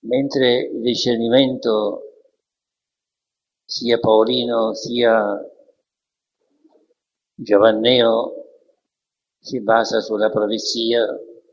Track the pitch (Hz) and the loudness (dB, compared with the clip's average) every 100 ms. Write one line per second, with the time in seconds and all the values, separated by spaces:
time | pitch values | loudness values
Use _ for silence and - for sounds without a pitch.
0 | 113 127 139 139 127 120 - - 117 117 | -2 -2 0 0 2 2 -2 -4 -4 -2
1 | 127 117 113 127 135 123 120 107 104 92 | 0 0 2 2 2 0 -2 0 -2 -6
2 | - _ _ _ _ _ _ _ _ _ | -14 _ _ _ _ _ _ _ _ _
3 | _ _ _ _ _ _ _ - 117 117 | _ _ _ _ _ _ _ -8 -2 0
4 | 117 110 110 123 120 117 110 - 117 120 | 4 4 4 0 -2 -2 -2 -4 -6 0
5 | 120 113 104 101 - - _ _ _ _ | 2 2 0 -4 -10 -20 _ _ _ _
6 | _ _ _ _ _ _ _ _ _ _ | _ _ _ _ _ _ _ _ _ _
7 | _ _ _ - 113 101 110 110 113 127 | _ _ _ -18 0 4 4 4 2 2
8 | 117 113 113 - - _ _ _ _ _ | 2 0 -2 -10 -18 _ _ _ _ _
9 | _ _ _ _ - 131 104 113 110 113 | _ _ _ _ -10 -8 2 2 2 -2
10 | 104 107 110 107 104 107 - 117 113 117 | -2 0 0 0 -2 -4 -4 -4 0 0
11 | 113 - - - _ | 0 -4 -12 -20 _